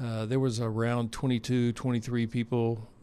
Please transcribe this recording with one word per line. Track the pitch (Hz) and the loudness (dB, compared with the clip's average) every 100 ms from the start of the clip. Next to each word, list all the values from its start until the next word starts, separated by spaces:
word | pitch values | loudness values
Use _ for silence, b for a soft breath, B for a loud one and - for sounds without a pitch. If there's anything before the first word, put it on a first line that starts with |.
Uh, | 120 110 110 | -6 -4 0
there | 131 | 2
was | 131 113 | 2 0
around | 113 110 117 120 113 | -2 0 0 0 -2
twenty-two, | - 131 120 117 127 120 | -2 0 0 2 2 2
twenty-three | 113 131 120 117 120 113 | 0 0 -2 0 -2 0
people | 123 113 123 117 113 110 - | -2 0 0 0 -2 -6 -14